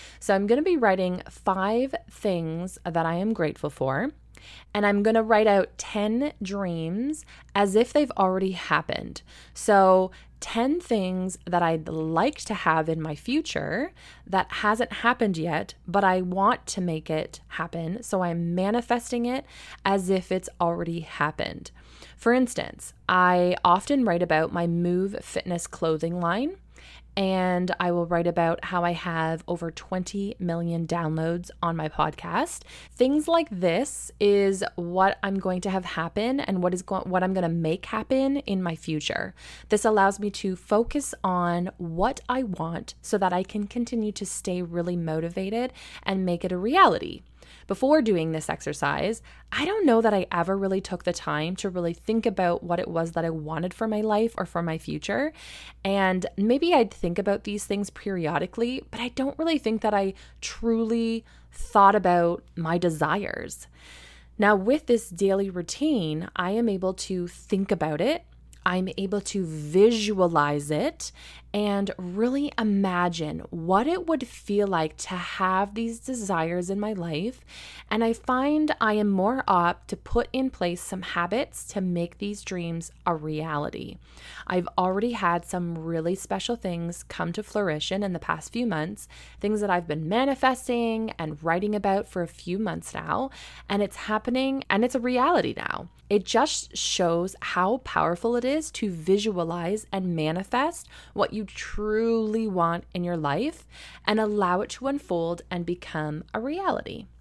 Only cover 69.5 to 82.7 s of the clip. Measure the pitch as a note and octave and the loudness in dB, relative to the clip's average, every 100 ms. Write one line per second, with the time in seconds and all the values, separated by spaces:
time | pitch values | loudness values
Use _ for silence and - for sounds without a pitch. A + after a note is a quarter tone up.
69.5 | D#3 D3+ F3+ A3+ A3+ G#3 F#3+ F3 D#3+ D3 | -6 0 6 6 6 0 2 4 4 2
70.5 | D3 D3 D3+ C#4+ - - - - - - | 0 -2 0 0 -4 -12 -14 -20 -20 -6
71.5 | G#3 G#3 G3+ G3 - F3+ G3 B3 C#4 D4 | -2 0 0 -2 -4 -6 0 0 0 -2
72.5 | - G#3+ G3 F#3+ F3 F3 E3+ D3+ D#3+ - | -2 0 2 2 2 0 -2 -6 -8 -10
73.5 | F3 E3 G3 C#4 F4+ E4 D#4 A#3 - - | -6 2 2 2 0 -2 -2 -4 -10 -2
74.5 | G3+ G3+ E3+ D#3+ - - F3+ F3 - F#3 | 0 2 0 -2 -4 -8 -8 -8 -2 0
75.5 | F#3+ G3+ G#3 A#3 A#3 - B3 G3+ E3+ E3 | 2 0 -2 -6 -6 -8 -6 -2 0 0
76.5 | F3+ F3+ G3 G#3+ G3 E3+ D3+ A3 - - | -2 -2 -4 -4 -4 -4 -4 -4 -8 -16
77.5 | - - - - G#3+ A3+ A3+ - B3+ C#4 | -20 -18 -18 -4 0 2 0 -2 0 2
78.5 | D4+ D4+ - A3 G#3+ G#3 F#3+ G3+ C4 - | 2 0 2 2 2 2 2 2 0 2
79.5 | F3+ E3+ - - G3+ - A#3+ - C4 C4 | 4 2 0 -8 -10 0 0 0 -2 -2
80.5 | - F3 F3 - F#3 F3 F3 F3 A#3 - | -2 -2 -2 -8 -8 -4 -4 0 -2 -4
81.5 | - - G3+ F#3 F3 E3+ - G3+ G3+ - | -8 -8 -4 -2 -2 -4 -6 -8 -8 -8
82.5 | F3+ E3+ | -6 -6